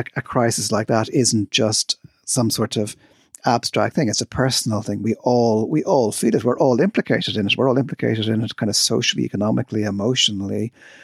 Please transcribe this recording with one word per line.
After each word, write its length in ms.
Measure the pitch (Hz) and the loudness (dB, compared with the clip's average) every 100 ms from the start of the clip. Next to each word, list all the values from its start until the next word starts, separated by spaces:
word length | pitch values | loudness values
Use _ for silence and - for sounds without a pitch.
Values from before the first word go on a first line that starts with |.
| - - | -6 -8
a 60 | |
crisis 500 | - 131 117 110 104 | -2 2 2 0 -2
like 140 | 104 110 | -2 2
that 240 | 113 113 | 0 2
isn't 400 | 151 117 113 101 | 2 2 2 0
just 480 | 131 107 110 - - - _ | 0 2 0 -2 -6 -12 _
some 240 | - - 113 | -4 0 2
sort 280 | - 107 117 | 0 -2 -2
of 200 | 107 - _ _ _ - | -4 -8 _ _ _ -4
abstract 500 | - 120 - - 107 | 0 0 0 -2 0
thing, 140 | - 117 | 0 0
it's 120 | 104 | 0
a 60 | - | -4
personal 560 | - 131 - 120 107 | -2 0 0 -2 -4
thing. 200 | 104 101 | -4 -4
We 120 | 107 107 | -4 -2
all, 480 | 127 123 117 110 110 | 2 4 4 2 0
we 160 | 156 | -2
all 260 | - 147 110 | 2 2 2
feel 240 | - 117 | 0 0
it. 80 | 110 | 2
We're 160 | 117 123 | 2 2
all 220 | 143 120 | 4 4
implicated 560 | 190 - - 110 - 107 | 2 0 0 -2 -2 -2
in 100 | 101 | -2
it. 100 | - | 0
We're 120 | 135 | 2
all 100 | 127 | 2
implicated 480 | 135 - 120 113 107 | -2 -2 -2 0 0
in 160 | 110 | -2
it 140 | 107 - | -2 -4
kind 120 | 110 | -2
of 60 | |
socially, 500 | - - 117 120 - | 0 0 0 0 -2
economically, 600 | - 98 104 123 - 110 | -4 -2 0 -2 -2 -4
emotionally, 880 | 104 98 107 127 - 101 98 104 110 - - - | -2 -2 -2 0 0 -2 -4 -4 -6 -10 -20 -20